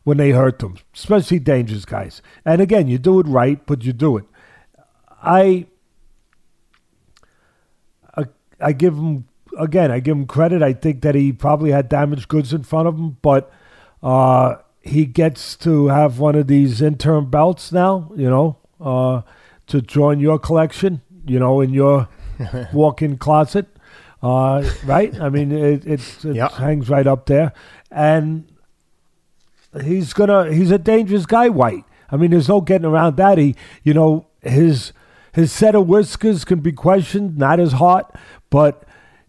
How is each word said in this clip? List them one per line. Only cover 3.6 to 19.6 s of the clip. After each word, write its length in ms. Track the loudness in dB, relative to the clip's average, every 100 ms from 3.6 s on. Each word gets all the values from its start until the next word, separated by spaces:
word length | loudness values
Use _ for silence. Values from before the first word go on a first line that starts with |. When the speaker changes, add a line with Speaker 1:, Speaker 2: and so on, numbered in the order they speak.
| -6
Speaker 1:
but 180 | -6
you 80 | -6
do 240 | -2 0 -2
it. 80 | -6 _ _ _ _ _ _ _ _ _
I, 440 | 0 2 4 2 -4 _ _ _ _ _ _ _ _ _ _ _ _ _ _ _ _ _ _ _ _ _ _ _ _ -10
I, 80 | -10 _ _ -6
I 140 | -4
give 220 | 0 0
him, 320 | -2 -4 -6 -10 _ -18 -8
again, 320 | -4 0 0
I 100 | 0
give 160 | -2 -4
him 100 | -4
credit. 360 | -2 0 0
I 100 | 0
think 300 | -2 -4 -2
that 120 | -2
he 160 | 0 0
probably 420 | -2 -2 0 0
had 180 | -2 0
damaged 380 | -2 -2 -6 -4
goods 260 | -4 -2
in 80 | -6
front 260 | -6 -2 -2
of 60 | -4
him, 220 | -8 -4
but, 320 | 2 2 0 _ _ _ _ _
uh, 540 | -2 2 4 4 2 -2 _ _
he 240 | -4 -2
gets 520 | 0 0 0 -2 -16 -6
to 320 | 0 2 2
have 300 | 2 0 0
one 180 | 0 0
of 100 | 2
these 340 | 2 2 0
interim 480 | -2 -2 0 0 0
belts 420 | 0 0 0 -4
now, 400 | -2 0 -2 -6 -6
you 140 | -2
know, 260 | 0 0 -4 _ _
uh, 400 | -6 -2 -2 -4 -8 _ _ _